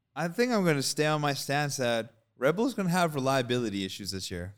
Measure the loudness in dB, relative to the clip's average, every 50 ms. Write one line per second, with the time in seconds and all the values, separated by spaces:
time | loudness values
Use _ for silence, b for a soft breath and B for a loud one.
0 | _ _ _ -6 -6 -4 0 0 0 2 2 4 4 4 4 4 2 -2 0 0
1 | 2 2 2 2 2 0 -2 -2 -2 -2 0 0 0 -2 -2 0 0 2 2 0
2 | -2 -4 -10 _ _ _ _ 0 0 2 2 2 0 -2 0 -2 -2 0 2 2
3 | 2 2 0 0 0 2 2 2 2 0 0 0 0 -2 -2 -2 -4 -4 -6 -8
4 | -10 -8 -8 -8 -8 -8 -8 -8 -8 -10 -12